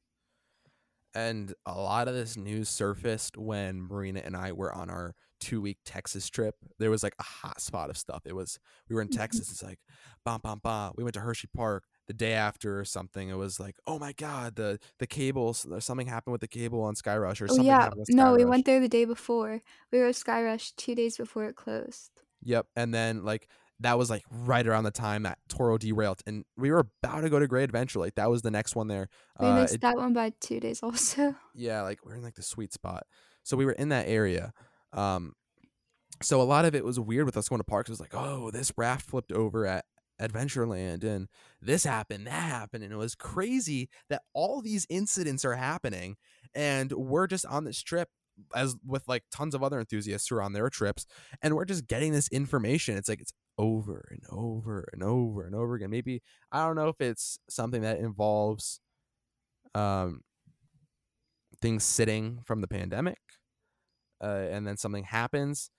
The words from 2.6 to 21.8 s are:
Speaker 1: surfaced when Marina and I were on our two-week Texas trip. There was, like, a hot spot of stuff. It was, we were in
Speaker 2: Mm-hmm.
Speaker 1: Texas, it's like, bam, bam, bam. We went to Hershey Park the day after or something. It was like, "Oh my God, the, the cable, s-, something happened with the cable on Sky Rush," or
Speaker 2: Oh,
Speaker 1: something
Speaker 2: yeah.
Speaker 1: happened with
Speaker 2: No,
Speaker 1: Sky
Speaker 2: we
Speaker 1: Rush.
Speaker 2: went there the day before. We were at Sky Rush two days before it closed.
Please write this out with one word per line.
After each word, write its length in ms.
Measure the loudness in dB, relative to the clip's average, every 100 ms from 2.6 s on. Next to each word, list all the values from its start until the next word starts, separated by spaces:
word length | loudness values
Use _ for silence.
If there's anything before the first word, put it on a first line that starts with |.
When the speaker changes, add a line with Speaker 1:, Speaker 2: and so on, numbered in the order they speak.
| -2
Speaker 1:
surfaced 680 | 0 -2 0 -2 -2 -4 -6
when 440 | -6 -4 -4 -6
Marina 400 | -6 -6 -4 -6
and 120 | -6 -6
I 160 | -6
were 200 | -4 -6
on 180 | -6 -8
our 240 | -8 -10 -12 _ _
two-week 380 | -6 -4 -4 -6
Texas 440 | -10 -10 -8 -8 -6
trip. 260 | -2 -2 -2 -16 _
There 120 | 2
was, 120 | 2
like, 120 | 0 -4
a 40 |
hot 360 | -14 -10 -12 -8
spot 300 | -6 -6 -6
of 60 | -6
stuff. 260 | -8 -10 -8
It 80 |
was, 240 | -8 -8 -10 _ _ _
we 60 |
were 60 | -2
in 60 | 0
Speaker 2:
Mm-hmm. 100 | 0
Speaker 1:
Texas, 320 | 0 -2 -2
it's 120 | -10
like, 180 | -12 -16 _ -20 -20 -10
bam, 160 | -6 -4
bam, 180 | -6 -6
bam. 300 | -2 -2 -4 -6
We 80 |
went 100 | -6
to 60 | -4
Hershey 280 | -4 -6 -6 -2
Park 280 | 0 -2 -6 _ _
the 60 |
day 200 | -2 0
after 440 | 2 2 -2 -4 -4
or 60 |
something. 440 | -4 -6 -8 -8 -6
It 60 | -4
was 220 | -4 -6
like, 160 | -10 -10 -8
"Oh 120 | -6
my 140 | -8
God, 440 | -8 -8 -6 -6 -2
the, 220 | -2 -2 -6 _
the 80 | -6
cable, 440 | 0 0 2 0
s-, 160 | 0 -4 -6
something 260 | -4 -4 -4
happened 260 | -6 -4
with 80 | -4
the 80 | -4
cable 340 | -4 -2 0
on 120 | 0 -2
Sky 200 | 0 0
Rush," 240 | 0 -2
or 60 | 4
Speaker 2:
Oh, 20 |
Speaker 1:
something 180 | 6 10
Speaker 2:
yeah. 160 | 8
Speaker 1:
happened 180 | 8 2
with 80 | 4
Speaker 2:
No, 140 | 8
Speaker 1:
Sky 80 | 10
Speaker 2:
we 120 | 10
Speaker 1:
Rush. 60 | 8
Speaker 2:
went 140 | 6 8
there 140 | 6
the 80 | 6
day 160 | 4
before. 560 | 4 0 -2 -2 -2 -6 -10 -20 _
We 60 | 4
were 80 | 4
at 100 | 2
Sky 260 | 0 2
Rush 300 | 2 0 -6
two 220 | -10 -4
days 220 | 0 0 0
before 280 | -8 -6
it 120 | -6 -8
closed. 540 | -6 -6